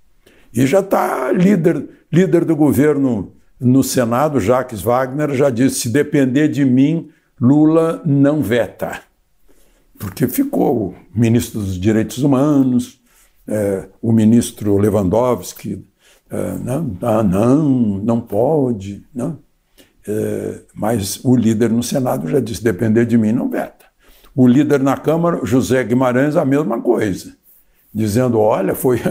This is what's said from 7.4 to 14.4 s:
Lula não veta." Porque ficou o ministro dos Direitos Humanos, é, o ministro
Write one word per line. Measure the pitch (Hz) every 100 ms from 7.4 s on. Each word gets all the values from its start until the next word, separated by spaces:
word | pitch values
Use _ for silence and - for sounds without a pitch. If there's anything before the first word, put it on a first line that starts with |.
Lula | 120 147 156 160 165 170
não | 165 139 139 151
veta." | 101 120 95 - - - - _ _ _ _ _ _ _ _ -
Porque | 104 - 127
ficou | - 277 - - 120 95
o | - -
ministro | 104 117 117 - 113
dos | 98 90
Direitos | 98 110 107 -
Humanos, | 143 131 147 143 131 123 120 - _ _ _ _ -
é, | 107 101 98 - _
o | 113
ministro | 113 110 117